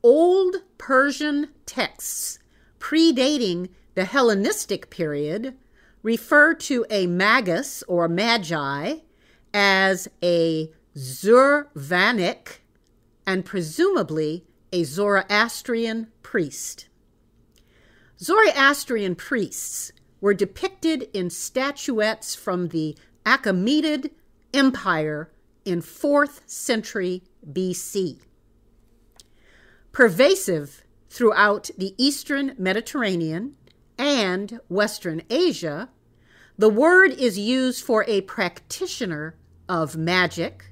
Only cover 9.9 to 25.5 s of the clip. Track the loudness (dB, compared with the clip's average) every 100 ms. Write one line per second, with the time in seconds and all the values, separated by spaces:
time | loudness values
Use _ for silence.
9.9 | 0 -4 _ 0 2 2 0 -4 _ _
10.9 | -14 -12 -6 4 6 6 2 -2 -16 -4
11.9 | 2 2 2 -2 -4 -14 -20 _ _ _
12.9 | _ _ _ -4 -4 -4 -8 -8 0 0
13.9 | 2 -2 -2 -4 -4 _ _ _ -4 -4
14.9 | -2 2 0 2 0 0 -2 -6 -4 -2
15.9 | -6 -10 _ -6 -4 -4 -6 -14 -14 -20
16.9 | _ _ _ _ _ _ _ _ _ _
17.9 | _ _ _ 0 4 4 6 4 4 -2
18.9 | -2 -2 -4 -2 -2 -2 -6 -10 -10 -12
19.9 | _ _ _ 0 2 0 -4 -8 -4 -2
20.9 | -2 -4 -6 -6 -6 -8 -4 -4 -4 -4
21.9 | 0 0 -2 -8 -8 -4 -4 -2 -4 -6
22.9 | -8 _ _ 0 2 2 0 2 2 0
23.9 | -2 -6 _ _ _ _ 2 2 2 -2
24.9 | -2 -2 -6 -10 _ _